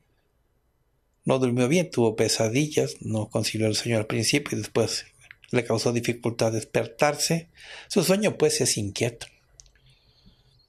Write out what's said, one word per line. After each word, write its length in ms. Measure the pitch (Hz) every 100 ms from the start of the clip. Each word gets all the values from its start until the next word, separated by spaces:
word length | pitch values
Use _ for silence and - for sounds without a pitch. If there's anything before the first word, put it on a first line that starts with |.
| _ _ _ _ _ _ _ _ _ _ _ _ -
No 140 | 131
durmió 280 | 127 120 123
bien, 240 | 175 160
tuvo 240 | - 113 110
pesadillas, 840 | 110 - 113 120 151 147 135 -
no 280 | - 110 107
concilió 380 | 117 107 107 110
el 80 | 107
sueño 220 | 120 113
al 100 | -
principio 500 | 120 110 143 143 117
y 40 |
después 440 | 107 - 113 - - _ - - -
le 120 | 120
causó 280 | 117 113 131
dificultad 580 | 120 120 117 120 120 113
despertarse. 1000 | 110 - - 117 - 147 147 - 165 - - - - -
Su 160 | 208
sueño, 340 | 156 190 202 127
pues, 240 | 151 151
es 160 | 131 -
inquieto. 500 | 101 - 120 - - _ _ _ - _ _ _ _ _ - _ _ _